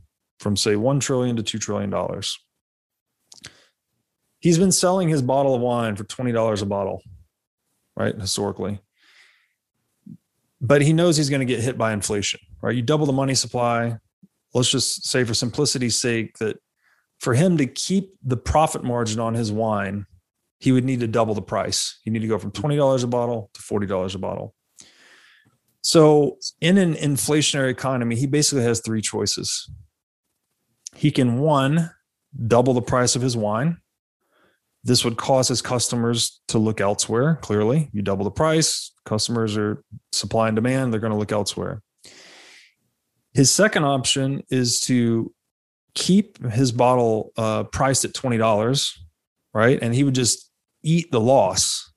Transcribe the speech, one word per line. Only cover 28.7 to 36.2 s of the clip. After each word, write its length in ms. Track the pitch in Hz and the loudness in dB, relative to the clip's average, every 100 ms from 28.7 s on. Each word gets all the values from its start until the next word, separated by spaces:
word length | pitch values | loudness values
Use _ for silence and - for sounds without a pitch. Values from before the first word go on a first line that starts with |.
| 117 | 0
three 200 | - 110 | -2 -4
choices. 720 | - 107 104 - 92 - - - - _ _ _ _ _ _ _ _ _ - | -4 -4 -2 -4 -6 -8 -10 -18 -20 _ _ _ _ _ _ _ _ _ -20
He 160 | - 151 | -2 0
can, 280 | - 127 120 | 2 2 2
one, 500 | 156 147 131 160 165 - _ _ _ 135 117 | 2 2 2 2 -2 -6 _ _ _ -8 2
double 280 | 117 123 | 4 4
the 80 | 123 | 2
price 340 | 113 127 123 123 | 0 0 2 0
of 60 | |
his 140 | 127 120 | -2 -2
wine. 420 | 104 107 147 170 _ _ _ _ _ _ _ _ _ _ | -2 -2 -2 -4 _ _ _ _ _ _ _ _ _ _
This 200 | 120 123 | 0 0
would 120 | 120 117 | 0 -2
cause 320 | - 135 127 | 0 2 2
his 140 | 123 | -2
customers 760 | - 123 - 120 117 117 | -2 -4 -2 -2 -2 -2